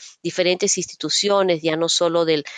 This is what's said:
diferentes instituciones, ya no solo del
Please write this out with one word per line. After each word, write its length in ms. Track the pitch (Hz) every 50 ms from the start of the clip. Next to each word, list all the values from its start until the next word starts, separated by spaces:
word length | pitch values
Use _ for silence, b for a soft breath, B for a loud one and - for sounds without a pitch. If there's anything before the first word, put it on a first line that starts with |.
| B B B B
diferentes 540 | - 170 - 190 175 175 180 180 208 190 -
instituciones, 840 | 185 170 - - - - 151 - - 202 202 202 196 190 185 170 156
ya 140 | 160 165 156
no 120 | 160 165 165
solo 360 | - - 175 170 165 170 165
del 200 | 160 160 151 139 B B